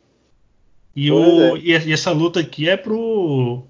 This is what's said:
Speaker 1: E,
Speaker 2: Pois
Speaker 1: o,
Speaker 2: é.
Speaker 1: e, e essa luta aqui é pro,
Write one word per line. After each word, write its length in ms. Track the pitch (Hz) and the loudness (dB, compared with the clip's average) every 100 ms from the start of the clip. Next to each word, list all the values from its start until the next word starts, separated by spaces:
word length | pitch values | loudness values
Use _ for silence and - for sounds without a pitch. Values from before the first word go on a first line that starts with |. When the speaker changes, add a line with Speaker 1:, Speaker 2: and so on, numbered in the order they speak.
| _ _ _ _ _ _ _ _ _ - | _ _ _ _ _ _ _ _ _ -4
Speaker 1:
E, 140 | 143 | 2
Speaker 2:
Pois 160 | 160 165 | 4 4
Speaker 1:
o, 300 | 170 - - | 6 4 2
Speaker 2:
é. 40 | |
Speaker 1:
e, 280 | 170 165 156 | 0 0 0
e 60 | |
essa 180 | 151 160 | -2 -2
luta 280 | 151 165 170 | 0 0 -2
aqui 300 | 156 - 156 | -6 -4 -2
é 80 | 190 | -2
pro, 840 | 214 220 226 220 175 139 120 123 | -2 -6 -2 -2 -2 -2 -2 -4